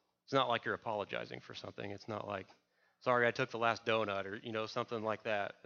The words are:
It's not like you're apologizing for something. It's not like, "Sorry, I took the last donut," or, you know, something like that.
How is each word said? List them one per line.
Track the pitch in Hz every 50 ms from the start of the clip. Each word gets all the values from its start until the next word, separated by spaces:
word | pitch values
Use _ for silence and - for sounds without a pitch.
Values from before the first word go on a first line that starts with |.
| _ _ _ _ _
It's | - 135
not | 135 127 123
like | 117 113 -
you're | 117 101
apologizing | 90 - 117 110 104 98 87 - 60 - - - 120
for | - - -
something. | - - 98 - - 110 101
It's | 101 101 -
not | - 110 104 107 101
like, | 104 95 95 - - _ _ _ _ _ _ _ _ _
"Sorry, | - 131 123 120 120
I | 117
took | 113 - 131 -
the | - 113
last | 117 117 110 104 -
donut," | 117 113 110 107 101 98 98 95
or, | 98 98
you | 117 - 120 110
know, | 110 110
something | 107 - 123 117 - 123 113 107
like | 110 107 101 -
that. | 117 107 101 98 - - _ -